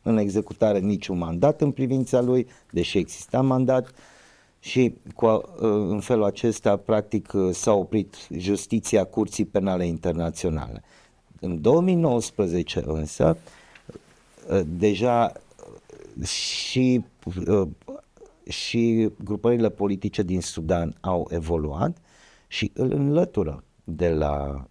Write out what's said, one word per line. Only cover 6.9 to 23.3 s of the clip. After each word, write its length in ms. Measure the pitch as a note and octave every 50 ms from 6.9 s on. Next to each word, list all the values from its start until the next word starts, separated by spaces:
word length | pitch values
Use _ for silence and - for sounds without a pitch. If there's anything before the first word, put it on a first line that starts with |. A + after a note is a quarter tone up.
| A2+ G#2+ G#2 - - G#2 - - - G2 F#2 F#2
s-a 220 | F2 - - A2+ G#2+
oprit 420 | G2+ F2+ - - A2 F#2+ - - - - - -
justiția 680 | D#2 F2+ F#2+ G2+ F#2 - - A#2 A2 - - - G#2 F#2
Curții 420 | - - - G#2+ - - - G#2
Penale 400 | - - G2+ F#2+ G2 F#2 F2+ F2+
Internaționale. 1000 | F2 E2 D#2+ - F2+ E2 E2 E2 E2 D#2+ - - F2+ D#2 D#2 C2+ A1 A#1 G#1 - _ - - _ _ _ _ _ _ - -
În 220 | - F#2 E2+ D#2
două 200 | D2 A#2 C#3 E3
mii 140 | F3+ F#3 F#3
nouăsprezece 880 | E3+ E3 D3 B2 A#2 A2 - _ - G2+ F2 E2 F2+ E2 - - F2+ -
însă, 520 | C2 D#2 D#2 D#2 D#2 - - - - E3 E3 - - - - - _ - - _ - - - _ _ _ _ _ _ _ - - - E2+ G2 F2
deja 680 | D2+ E2+ F2 G2+ G#2+ G2+ F2+ A2+ B2 A#2+ A#2+ A#2 - - - - _ _ - - - - - _ - - - - - - A#1+ -
și, 800 | - - - - - - - - - - B2+ B2+ B2+ B2+ B2 - - _ _ - F2+ F2+ F#2 E2+ - G#2 G2+ F#2+ D#2 - _ _ - C4+ - _ _ _ _ - - _ _ _
și 600 | - - - - - - A#2 A#2 A#2 A2+ A2+ A2 G#2+ - - G#2
grupările 460 | G2+ G#2+ G2+ - A#2 A#2+ A#2+ A2+ G#2
politice 540 | - - G2+ G2+ G2+ F2+ - G2+ - - G2+
din 180 | F2 F#2+ F2+
Sudan 540 | F2 - - - D#2+ D#2+ F2+ F2 E2+ D2+ - -
au 260 | - F#2+ F#2 F2 D#2 -
evoluat 680 | - E2+ D#2+ D#2+ E2+ D#2+ D2+ D2+ C#2+ D#2 A#2 E3 E3+ - _ _ _ _ - - _ _ _
și 240 | _ - - G#2+ G2 _
îl 180 | - C3+ C3
înlătură 720 | - C#3+ C#3 C#3 D3 E3 F#3 F3+